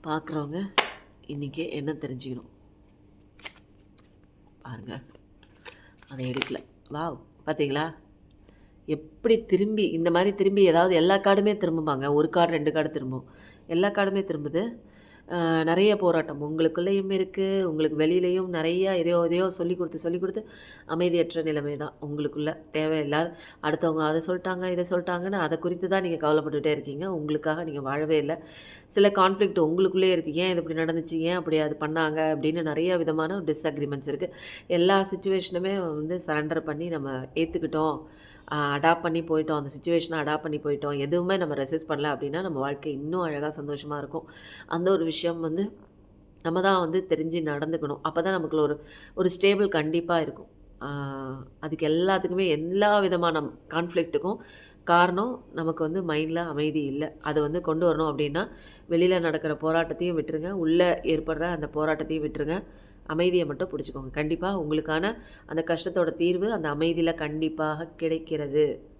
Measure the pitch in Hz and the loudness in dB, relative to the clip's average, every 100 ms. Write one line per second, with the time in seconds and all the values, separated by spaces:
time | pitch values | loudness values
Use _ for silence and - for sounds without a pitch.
0 | 165 156 156 156 143 165 196 - - - | -4 -6 -4 -6 -4 -6 -4 -2 -4 -8
1 | - _ - 143 143 147 170 - 143 151 | -20 _ -14 -10 -8 -8 -8 -6 -6 -6
2 | 147 127 131 123 - _ - _ _ _ | -8 -10 -10 -12 -14 _ -20 _ _ _
3 | _ _ _ _ - - _ _ _ _ | _ _ _ _ -20 -20 _ _ _ _
4 | _ _ _ _ _ _ - 113 95 - | _ _ _ _ _ _ -16 -14 -12 -14
5 | - - _ _ - - - - - _ | -16 -20 _ _ -20 -20 -20 -20 -20 _
6 | - 135 127 123 - 123 - _ - 143 | -18 -10 -6 -4 -4 -6 -12 _ -12 -6
7 | 165 127 - _ - 151 143 139 160 160 | -6 -8 -16 _ -6 -2 0 0 -4 -8
8 | _ _ - - - - - - - 151 | _ _ -20 -20 -20 -20 -20 -20 -6 -6
9 | - - 226 226 226 185 208 214 190 165 | -6 -4 4 4 6 2 2 2 0 2
10 | 170 170 196 202 190 196 190 165 180 175 | 4 4 4 4 4 8 8 8 6 6
11 | 165 196 196 196 202 208 185 165 156 135 | 6 4 6 4 4 2 0 0 0 0
12 | 139 147 151 - - 165 147 160 156 156 | 2 4 4 4 4 4 0 0 0 -2
13 | 131 131 - - - - - 165 202 202 | -6 -8 -10 -20 -20 -20 -4 0 2 2
14 | 196 196 190 156 147 160 226 233 - - | 0 0 -2 -4 -2 -2 -2 -6 -20 -20
15 | - - - 175 165 165 160 170 208 202 | -20 -20 -8 -2 2 2 4 4 4 4
16 | 180 160 156 143 147 160 160 165 180 196 | 4 2 0 -6 -6 2 2 2 0 0
17 | 190 190 185 - 190 196 185 156 156 151 | 0 -2 -2 -2 0 0 0 0 0 2
18 | 156 180 180 185 185 175 160 180 190 185 | 2 4 2 0 -2 -2 0 2 2 2
19 | 165 175 170 175 190 185 175 180 170 160 | 2 4 4 2 0 0 -2 -2 -4 -4
20 | 170 175 185 196 214 - - - - 160 | -4 -2 -2 -6 -10 -20 -20 -20 -6 0
21 | 175 170 165 165 156 151 143 143 151 - | 2 2 0 0 -2 -2 -4 -6 -8 -10
22 | 147 147 147 143 151 156 - 156 156 156 | -8 -4 -4 -2 -4 -6 -6 -2 0 0
23 | 143 147 170 170 - - 151 156 170 156 | 0 0 -2 -6 -20 -6 -2 0 0 2
24 | 156 160 160 180 185 180 185 180 175 180 | 2 0 0 -4 -2 -4 -2 -2 0 -2
25 | 175 180 185 196 156 160 180 175 180 190 | -2 -4 -2 -2 -2 -2 -2 -2 0 0
26 | 185 165 151 156 151 147 151 147 143 139 | 0 0 2 2 2 -2 0 -2 -4 -8
27 | 190 175 151 151 156 156 165 143 135 139 | -6 -4 -2 -2 -2 -4 -4 -6 -4 -2
28 | 151 156 143 165 - - - - - - | 2 2 2 -4 -8 -20 -20 -20 -4 4
29 | 202 202 185 196 202 180 156 175 190 180 | 6 6 4 4 2 4 2 4 2 4
30 | 185 175 160 151 185 175 165 160 160 165 | 4 4 0 0 0 0 -2 -2 0 0
31 | 165 160 165 180 160 156 151 147 151 160 | -2 -2 0 0 2 2 2 -2 -2 0
32 | 156 156 156 151 156 165 156 151 170 180 | 0 2 2 2 0 0 -2 0 2 2
33 | 165 156 160 196 156 156 160 143 143 143 | 2 0 0 -2 -2 -2 -2 -2 -4 -6
34 | 135 143 - - - - - 175 175 196 | -6 -6 -6 -8 -16 -18 -2 2 4 4
35 | 190 185 196 190 180 175 190 196 175 151 | 2 -4 -2 -2 -2 -4 -2 -2 -4 -4
36 | 156 180 170 151 151 160 160 147 175 160 | -4 -6 -2 -2 0 -2 -4 -6 -4 -4
37 | 139 131 131 - 165 170 160 156 156 139 | -4 -6 -6 -2 -2 -2 -2 0 0 -2
38 | - - - - - 147 143 143 160 170 | -8 -20 -20 -20 -6 -2 0 2 4 4
39 | 170 165 165 156 156 151 139 139 170 170 | 2 -2 0 0 2 -2 -4 -8 0 0
40 | 165 160 147 151 160 151 151 143 143 143 | 2 -4 -2 -2 -2 -4 -2 -2 -2 -2
41 | 139 170 180 190 170 143 135 160 160 147 | 0 0 2 0 0 -2 -2 -4 -4 -2
42 | 147 135 139 151 190 143 139 139 156 139 | -2 -2 -4 -4 -4 -2 -2 -4 -6 -6
43 | 147 180 170 143 151 151 143 143 147 147 | -4 -2 -2 -2 -4 -6 -8 -8 -6 -8
44 | 143 165 - - - - - 165 180 190 | -6 -10 -10 -20 -20 -20 -6 -2 2 2
45 | 165 160 170 170 165 165 214 - - _ | 0 -2 -2 -2 -4 -2 -4 -6 -20 _
46 | - - - - 165 175 190 190 165 180 | -20 -20 -20 -8 -4 0 2 2 2 -2
47 | 185 156 160 170 156 147 156 160 147 143 | 0 -2 0 -2 -2 -2 -2 -2 -4 -4
48 | 160 160 175 190 156 156 147 147 - - | -4 -2 0 0 0 2 2 0 -8 -20
49 | - - 185 175 196 202 202 165 151 165 | -16 0 0 4 2 4 2 2 0 -2
50 | 170 170 147 - - - - - 135 143 | 2 0 0 -6 -18 -20 -20 -14 -8 -6
51 | 139 135 135 131 - - 156 156 156 160 | -6 -8 -10 -12 -14 -12 -8 -2 2 4
52 | 185 190 185 180 190 151 160 190 208 208 | 4 2 0 0 2 2 0 2 4 6
53 | 196 175 170 160 147 - - 160 170 175 | 4 2 2 0 -4 -10 -6 -4 0 0
54 | 165 147 170 220 - - - - - 175 | 0 0 -2 -6 -10 -20 -20 -14 2 6
55 | 196 180 226 254 - - 160 160 156 180 | 6 4 -2 -4 -10 -6 -4 -2 -2 -2
56 | 175 151 156 165 170 147 151 151 139 139 | -2 -2 -2 -2 -4 -2 -2 0 -4 -4
57 | 156 - 147 151 147 165 170 160 175 151 | -6 -6 -2 0 0 -2 -2 2 2 2
58 | 160 139 147 151 220 - - - - 165 | 0 0 -2 -2 -6 -10 -20 -20 -2 2
59 | 180 185 170 156 160 151 156 160 165 165 | 4 4 2 -2 -2 -2 0 0 0 -2
60 | 175 170 151 156 170 196 160 165 175 170 | -2 -2 -2 -4 -4 -2 2 4 4 2
61 | - 160 156 151 170 165 151 151 156 156 | 0 -2 -2 -4 -2 -4 -4 -2 -2 -2
62 | 156 160 151 - 147 170 - - - - | -2 -4 -4 -4 -4 -4 -6 -20 -20 -20
63 | - 160 180 175 156 147 185 147 135 139 | -6 0 2 2 0 -4 -6 -6 -8 -10
64 | 131 143 151 165 180 196 151 156 156 156 | -10 -4 -2 -2 -2 -2 -2 -2 0 -2
65 | 196 233 - - - 156 160 165 190 175 | -2 -4 -14 -20 -8 -6 -2 -2 -2 0
66 | 165 - 170 175 202 214 156 147 165 170 | 0 2 0 2 0 -2 -2 0 0 2
67 | 165 165 151 151 156 156 156 151 170 - | 0 0 -4 -2 -4 -2 -2 -2 -8 -4
68 | 165 160 160 156 147 143 151 - - - | -2 -2 -2 -4 0 2 2 0 -12 -20